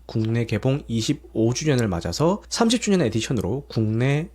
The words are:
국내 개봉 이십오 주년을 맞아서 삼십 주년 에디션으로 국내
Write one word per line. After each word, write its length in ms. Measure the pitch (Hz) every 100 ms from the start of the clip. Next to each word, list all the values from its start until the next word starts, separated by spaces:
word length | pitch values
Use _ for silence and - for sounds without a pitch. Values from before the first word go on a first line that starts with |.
| -
국내 400 | 117 110 117 117
개봉 380 | 107 131 139 -
이십오 640 | 113 110 143 - 113 113
주년을 340 | 123 156 127 110
맞아서 560 | 85 85 87 160 196 -
삼십 340 | - 233 247
주년 180 | - 190
에디션으로 640 | 123 110 - 127 87 131 -
국내 640 | - 107 113 131 143 175